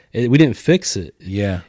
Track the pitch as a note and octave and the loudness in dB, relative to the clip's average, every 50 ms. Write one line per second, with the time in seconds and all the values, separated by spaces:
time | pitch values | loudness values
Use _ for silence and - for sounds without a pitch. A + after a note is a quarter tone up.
0 | _ _ - A2+ A#2+ A#2+ B2+ C#3+ D#3+ C#3 G#2+ - - - E3+ F#3 - - - G2+ | _ _ -4 -4 0 2 4 4 4 4 2 0 0 0 0 0 0 -4 -6 -6
1 | F2 D2 - _ D#2 F#2 F#2+ G2+ G2+ G2 F#2+ F2 - | -8 -10 -14 _ -12 -8 -4 -2 -2 -2 -2 -4 -6